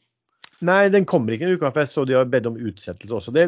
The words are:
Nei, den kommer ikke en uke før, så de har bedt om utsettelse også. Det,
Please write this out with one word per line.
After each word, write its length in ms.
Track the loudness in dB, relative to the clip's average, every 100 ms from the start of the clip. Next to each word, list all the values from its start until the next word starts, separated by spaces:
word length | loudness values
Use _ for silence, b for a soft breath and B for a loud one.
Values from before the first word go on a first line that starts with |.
| _ _ _ _ -20 _ 0
Nei, 220 | 4 4
den 140 | 2 2
kommer 240 | 0 0
ikke 160 | -2 -2
en 80 |
uke 140 | -2 -2
før, 140 | -2 -2
så 160 | -2
de 120 | 0 2
har 80 | 2
bedt 220 | 0 -2
om 60 | -6
utsettelse 560 | -8 -10 -14 -14 -10
også. 160 | -10 -2
Det, 140 | 0